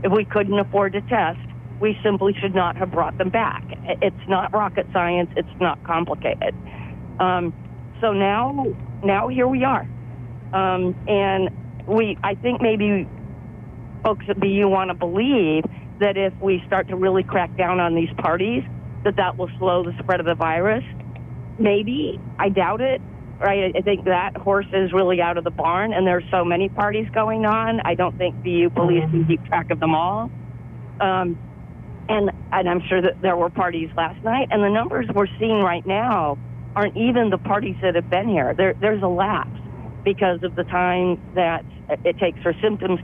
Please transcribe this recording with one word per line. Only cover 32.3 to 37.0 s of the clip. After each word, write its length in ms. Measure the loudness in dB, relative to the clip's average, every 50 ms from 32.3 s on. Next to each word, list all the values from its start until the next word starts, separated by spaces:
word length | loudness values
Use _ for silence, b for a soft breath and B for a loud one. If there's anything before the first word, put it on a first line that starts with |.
| -2 -4 -8 -2
and 180 | 0 0 2 2
I'm 120 | 0 0 0 0
sure 140 | 0 2
that 200 | 2 2 0 2
there 140 | 0 0 2
were 140 | 2 2 0
parties 400 | 2 0 0 0 0 -2 -6 -4 -2
last 280 | -2 -2 -2 -4 -4 -2
night, 240 | 0 0 0 0 2
and 120 | 2 2 4
the 60 | 4
numbers 360 | 2 2 0 0 -2 -4 -2 0 2
we're 140 | 0 0 0 0 -2
seeing 220 | 0 2 2 4
right 260 | 4 2 2 0 -2
now 520 | 0 0 0 2 2 2 2 2 0 -2 -4 -6 -12 -12 -12 -12 -6 -2
aren't 200 | 0 0 0 0
even 340 | 2